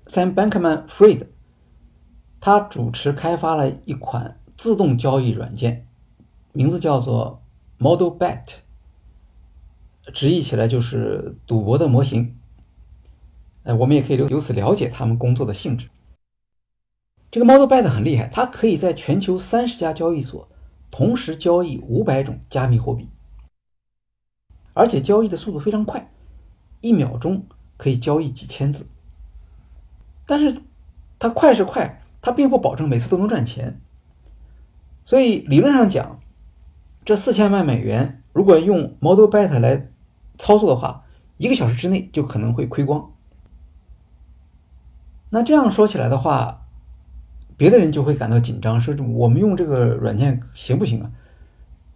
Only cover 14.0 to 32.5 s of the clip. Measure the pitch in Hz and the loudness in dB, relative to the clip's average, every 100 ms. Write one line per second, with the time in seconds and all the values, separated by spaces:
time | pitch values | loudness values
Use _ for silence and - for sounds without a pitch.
14 | - 131 120 143 - 107 104 208 - - | 2 0 0 -2 -4 -2 0 0 -2 -4
15 | 113 117 123 123 110 104 - 117 - _ | -2 0 0 0 -2 -6 -6 -6 -8 _
16 | _ _ _ _ _ _ _ _ _ _ | _ _ _ _ _ _ _ _ _ _
17 | _ _ _ 233 240 269 269 262 196 113 | _ _ _ 2 6 8 8 4 2 0
18 | 127 127 107 - 254 - 226 160 185 - | 0 0 -2 -4 -4 -2 0 0 0 -2
19 | - 180 190 185 - 233 247 - 165 156 | -2 -2 -2 -4 -2 -2 -2 -4 -6 -2
20 | 165 160 120 - - - - _ - - | -2 -2 -6 -12 -18 -20 -20 _ -14 -2
21 | 208 247 - 156 175 175 175 120 123 120 | -2 -2 -6 -4 0 0 0 -6 -4 -2
22 | - 135 135 117 - 135 127 117 - 117 | 0 -2 -4 -8 -10 -4 0 0 0 -6
23 | - - - - - _ _ _ _ _ | -10 -20 -20 -20 -20 _ _ _ _ _
24 | _ _ _ _ _ _ _ - 233 139 | _ _ _ _ _ _ _ 0 2 2
25 | 131 208 220 165 214 151 175 214 214 381 | 0 2 0 -4 -8 -6 -4 -4 -4 -8
26 | - _ - - - _ _ - 233 202 | -12 _ -20 -20 -20 _ _ -10 0 2
27 | 120 117 165 190 - - - - 139 123 | 0 -4 -6 -6 -8 -20 -20 -8 -4 -2
28 | 151 151 151 120 - - 139 143 - - | -2 -2 -2 -8 -14 -6 -6 -6 -12 -20
29 | - - - - - - - - - - | -20 -20 -20 -20 -20 -20 -20 -20 -20 -20
30 | - - - 294 294 240 - _ - - | -20 -18 -4 0 0 -2 -10 _ -20 -20
31 | - - 233 233 311 240 185 254 160 - | -20 -8 -6 2 4 4 0 -4 -6 -8
32 | - - - 240 269 | -20 -8 -4 0 2